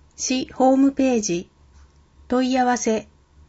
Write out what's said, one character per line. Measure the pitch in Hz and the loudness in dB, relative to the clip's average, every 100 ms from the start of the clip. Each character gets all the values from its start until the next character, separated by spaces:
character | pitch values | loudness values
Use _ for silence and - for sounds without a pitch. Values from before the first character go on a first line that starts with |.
| _ - | _ -10
市 | - 262 - | -6 -6 -6
ホ | - 262 | 0 2
ー | 269 | 4
ム | 277 | 2
ペ | 277 262 240 | 2 0 0
ー | |
ジ。 | 208 175 - _ _ - - _ _ _ - | -2 -6 -8 _ _ -20 -20 _ _ _ -4
問 | 247 254 | -2 0
い | 254 | 0
合 | 247 | 0
わ | 247 | 0
せ、 | 233 220 - _ _ _ | -2 -4 -6 _ _ _